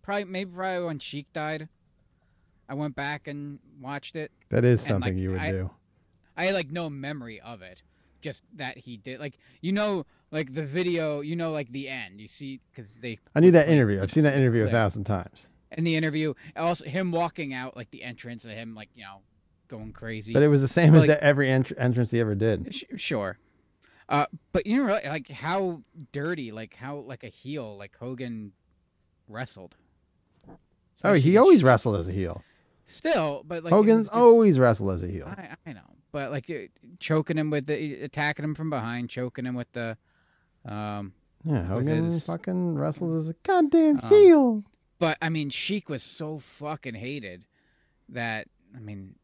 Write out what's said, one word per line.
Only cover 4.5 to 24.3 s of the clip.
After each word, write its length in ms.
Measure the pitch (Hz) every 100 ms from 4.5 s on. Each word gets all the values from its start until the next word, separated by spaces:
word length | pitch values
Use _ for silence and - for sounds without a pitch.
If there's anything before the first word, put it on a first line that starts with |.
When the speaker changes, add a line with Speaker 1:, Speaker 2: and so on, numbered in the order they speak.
| -
Speaker 2:
is 160 | 120 120
Speaker 1:
And, 80 | -
Speaker 2:
something 260 | 101 98
Speaker 1:
like, 80 | 92
Speaker 2:
you 80 | 92
would 100 | 92
Speaker 1:
I, 120 | -
Speaker 2:
do. 180 | 95 92 _ _ _ _ _ _
Speaker 1:
I 120 | - 185
had, 80 |
like, 160 | 190 147
no 180 | 170 160
memory 520 | 139 139 147 117 107
of 200 | - 117
it. 220 | 90 92 _ _ _ _
Just 240 | 156 127 _ -
that 220 | 135 127
he 180 | 123 117
did, 240 | 127 127
like, 180 | 143 _ _ _
you 120 | 170
know, 340 | 202 214 190 - _ _
like, 240 | 156 139
the 100 | 135
video, 560 | 147 160 180 170 156 147
you 160 | 147 170
know, 160 | 165
like, 180 | 156 123
the 160 | 135 135
end. 320 | 131 110 101
You 80 | 107
see, 320 | - 139 131 _
'cause 200 | - 107 -
they 180 | 120 113 _
Speaker 2:
I 60 | 147
knew 100 | 175
that 140 | 165 147
Speaker 1:
played, 80 |
Speaker 2:
interview. 280 | 151 113 98
I've 100 | 95
seen 120 | 151
that 100 | 147
interview 280 | 139 127 117
a 20 |
Speaker 1:
like, 80 | 107
Speaker 2:
thousand 320 | 117 104 107
times. 440 | 98 98 - - - _ _ -
Speaker 1:
in 80 |
the 120 | 165 160
interview, 380 | 156 151 156 131 156 -
also 280 | 165 175
him 260 | - 175 185
walking 440 | 170 170 - 143
out, 220 | 131 127 -
like, 140 | 113
the 120 | -
entrance, 420 | 123 120 120 117
and 80 | 113
him, 220 | 107 113
like, 160 | 107 104
you 100 | 120
know, 160 | 98 98 _ _ _ _ _
going 240 | 113 110
crazy. 400 | - 117 110 107
Speaker 2:
But 100 | 117
it 60 | 147
was 120 | 143
the 80 | 135
same 240 | - 160
Speaker 1:
But, 100 | 160
Speaker 2:
as 60 | 151
Speaker 1:
like, 100 | 151
Speaker 2:
every 300 | 147 139 135
entr-, 260 | 131 127 -
entrance 320 | 123 120 117
he 100 | 117
ever 140 | 110
did. 400 | 101 110 98 -
Speaker 1:
Sh-, 100 | - - 220
sure. 420 | - 123 95 - _ _ _ _ _ _ -
Uh, 180 | 139 147